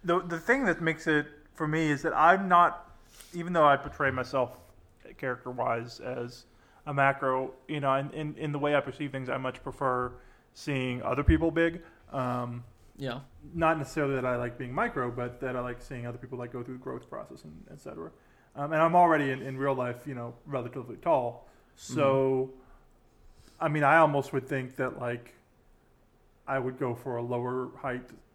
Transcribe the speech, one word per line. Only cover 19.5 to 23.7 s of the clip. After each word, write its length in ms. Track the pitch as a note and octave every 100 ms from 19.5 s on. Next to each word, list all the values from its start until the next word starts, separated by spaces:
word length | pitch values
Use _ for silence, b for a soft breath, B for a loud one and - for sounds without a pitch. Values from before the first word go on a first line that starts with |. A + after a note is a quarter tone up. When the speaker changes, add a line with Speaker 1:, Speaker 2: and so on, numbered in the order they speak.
| C3
Speaker 1:
real 160 | C3+
life, 320 | C3 B2 A#2+ D3
you 80 | B2+
know, 180 | A#2+ A#2+ -
relatively 520 | C#3 A#2+ C3 A#2 G#2+
tall. 500 | F3 D3 A#2+ A#2 b b b _
So, 720 | - B2 C#3 C3+ C3+ C3 C3
Speaker 2:
Mm-hmm. 80 | - b b b _ _ _ - - - -
Speaker 1:
I 40 |
mean, 140 | D#3+